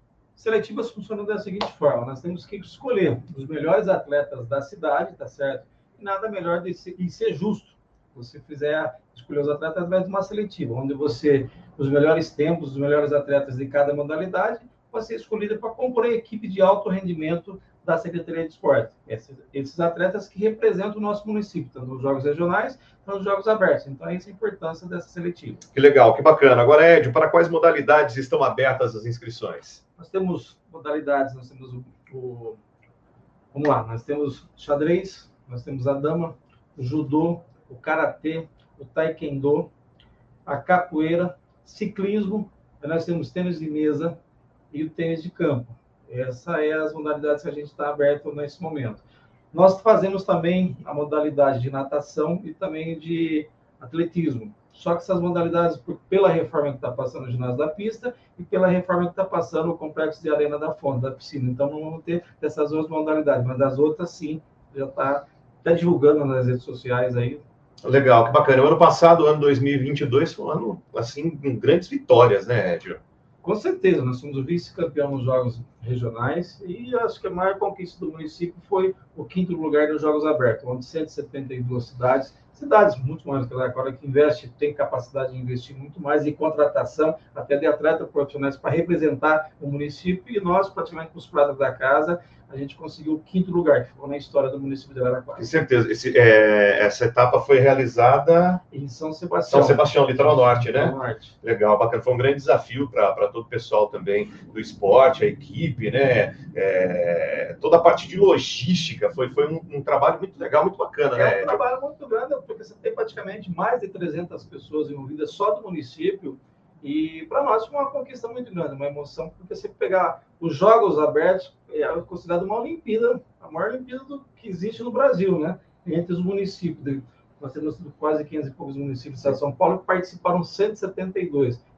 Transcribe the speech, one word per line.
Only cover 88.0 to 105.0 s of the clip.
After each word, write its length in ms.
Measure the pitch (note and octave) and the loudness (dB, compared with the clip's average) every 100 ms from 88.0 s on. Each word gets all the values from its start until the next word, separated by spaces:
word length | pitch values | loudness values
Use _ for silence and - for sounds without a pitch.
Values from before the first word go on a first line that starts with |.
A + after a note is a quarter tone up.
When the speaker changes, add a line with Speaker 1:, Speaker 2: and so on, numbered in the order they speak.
| - | -2
Speaker 1:
profissionais 480 | D3 C#3 A#2+ C#3 C3+ | -4 -4 -2 -4 -4
para 160 | - | -2
representar 800 | D3+ E3+ E3 D3+ C3 D3+ D#3 - - | -2 0 0 0 0 2 0 -2 -10
o 80 | C#3+ | -8
município, 640 | C#3+ D3 - F3+ F3+ - | -6 -8 -8 -4 -4 -4
e 60 | G#3+ | -6
nós, 300 | F3+ F#3 G3 | 0 0 0
praticamente 420 | F3+ D#3+ D#3+ D#3+ | -4 -10 -10 -14
com 60 | D#3+ | -16
os 100 | - | -6
pratos 300 | D3+ C#3+ C3+ | 0 2 2
da 160 | C3 | -4
casa, 480 | - C3+ D3 D#3 F3 - _ - | -2 2 2 2 -4 -6 _ -18
a 60 | C#3 | -12
gente 200 | C#3 - | -12 -12
conseguiu 400 | D#3 - D3+ D#3 | -16 -10 -6 -6
o 40 | |
quinto 320 | - F#3+ F#3 | -4 0 2
lugar, 300 | F3 D#3 C3+ | 2 4 4
que 60 | A#2+ | 2
ficou 200 | - C#3 | -12 -10
na 80 | C#3+ | -10
história 320 | - C#3+ C3+ | -2 0 0
do 120 | C#3 | -2
município 340 | C3+ C3+ - | -6 -8 -10
de 80 | C3 | -4
Araraquara. 380 | B2 B2+ - - | -2 -2 -6 -12
Speaker 2:
Com 40 | |
certeza. 480 | - D#3+ - B2 A2+ | -2 0 4 2 2
Esse, 240 | - B2+ B2 | -2 2 8
é, 720 | A2+ A2 G#2+ G#2 G2+ G2 G#2 | 10 10 8 6 6 6 2
essa 200 | - A#2 | 2 0
etapa 360 | - B2 B2+ | 4 4 4
foi 160 | - C3 | 6 6
realizada 1040 | C3+ C3 B2 - A#2+ C#3 D3 E3+ F3+ F#3 _ | 8 4 2 4 6 6 6 6 6 0 _
Speaker 1:
em 160 | C#3 C#3 | -12 -12
São 240 | B2 D#3 | -10 -10
Sebastião. 500 | D#3 F3 - - C#3 | -8 -4 -2 4 6
Speaker 2:
São 60 | C3 | 6
Sebastião, 380 | C3 D3 D3 C3+ | 6 4 4 4
litoral 300 | B2+ D3 C#3 | 4 6 8
norte, 360 | B2 A#2+ A#2 | 6 6 2
né? 120 | C3 | 2
Speaker 1:
Litoral 160 | D#3+ C3+ | 0 -2
norte. 400 | B2 A2 - - | -6 -8 -14 -10
Speaker 2:
Legal, 380 | A2 G#2+ G#2 G#2 | -2 2 4 6
bacana. 240 | A2+ A2+ | 4 0
Foi 100 | B2+ | 0
um 40 | A#2+ | 2
grande 180 | C3 C#3+ | 2 2
desafio 520 | C#3 C3+ - B2 C#3+ | 2 2 2 -6 -4
pra, 200 | B2 G2 | 2 2
pra 160 | - G#2 | 2 -2
todo 120 | - | -4
o 80 | - | -8
pessoal 380 | A2+ - A2 G#2 | -8 0 2 2
também 440 | G2 F2+ G2+ G#2 - - | -2 -2 -2 -2 -10 -16
do 60 | A2 | -12
esporte, 640 | A2 - G2+ B2 | -12 -4 4 8